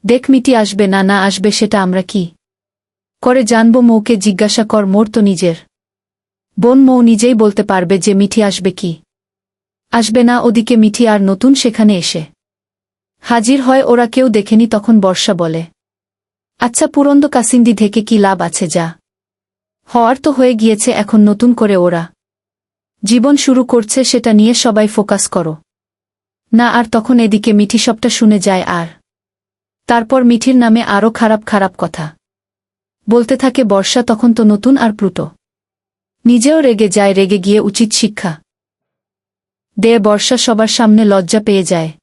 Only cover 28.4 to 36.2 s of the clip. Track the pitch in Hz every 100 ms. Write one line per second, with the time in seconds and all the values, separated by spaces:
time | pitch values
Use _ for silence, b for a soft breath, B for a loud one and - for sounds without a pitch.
28.4 | 190 185 - 175 165 - _ _ _ _
29.4 | _ _ _ _ - 233 226 262 247 233
30.4 | 254 254 233 226 - 202 220 226 226 220
31.4 | - 214 190 - 165 - 156 _ _ _
32.4 | _ _ _ _ _ _ - 240 233 254
33.4 | 262 254 226 196 190 247 240 220 240 226
34.4 | 214 208 240 277 226 214 196 180 151 _
35.4 | _ _ _ _ _ _ _ _